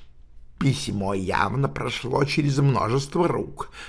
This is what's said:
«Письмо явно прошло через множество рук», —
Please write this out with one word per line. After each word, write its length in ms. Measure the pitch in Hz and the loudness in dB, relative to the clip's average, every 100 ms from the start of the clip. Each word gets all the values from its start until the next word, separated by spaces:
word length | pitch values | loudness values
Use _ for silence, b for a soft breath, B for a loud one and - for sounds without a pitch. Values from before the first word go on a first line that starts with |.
| B - - - - - | B -20 -20 -18 -20 0
«Письмо 560 | 147 - - 101 95 | 2 2 -2 -2 -2
явно 560 | 101 92 95 98 120 139 | -2 0 0 0 2 0
прошло 560 | - 120 - 120 131 143 | -2 -4 -4 -2 0 2
через 320 | - 143 135 | 2 2 4
множество 720 | 139 123 107 127 143 175 175 | 4 4 2 0 0 0 2
рук», — 420 | 135 - - - B | 0 -4 -8 -12 B